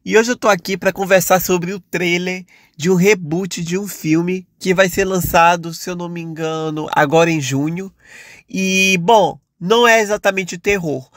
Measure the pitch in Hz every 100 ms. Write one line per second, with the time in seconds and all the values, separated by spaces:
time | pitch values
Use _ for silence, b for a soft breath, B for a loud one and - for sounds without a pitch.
0 | 185 208 226 240 226 190 - 185 190 190
1 | 190 190 - 185 180 180 170 196 - 170
2 | 175 175 180 185 180 b b b 160 180
3 | 196 208 151 165 190 - 170 185 202 -
4 | 156 160 175 185 180 - 185 180 190 190
5 | 190 185 170 175 170 175 165 165 - 175
6 | 175 170 165 160 160 160 160 156 151 -
7 | 147 160 170 160 131 135 151 170 190 _
8 | B B B B B 190 190 190 190 185
9 | 170 226 160 139 _ - 180 233 240 226
10 | 208 208 196 190 180 180 202 202 165 131
11 | -